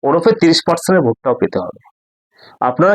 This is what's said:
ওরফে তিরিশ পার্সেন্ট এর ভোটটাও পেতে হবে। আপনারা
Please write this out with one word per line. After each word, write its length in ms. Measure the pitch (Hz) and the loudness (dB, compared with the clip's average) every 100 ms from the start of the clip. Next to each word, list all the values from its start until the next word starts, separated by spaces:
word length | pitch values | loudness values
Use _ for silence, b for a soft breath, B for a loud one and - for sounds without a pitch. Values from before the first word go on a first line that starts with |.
ওরফে 300 | 135 160 196 - | 0 0 0 2
তিরিশ 200 | 170 165 - | 2 2 0
পার্সেন্ট 260 | 170 - 190 | -4 0 0
এর 40 | 131 | 2
ভোটটাও 300 | 113 - - | -2 -4 -2
পেতে 180 | 95 104 | -2 -4
হবে। 160 | 87 - _ _ _ _ _ b b b 123 | -8 -14 _ _ _ _ _ b b b -4
আপনারা 260 | 127 180 | 0 0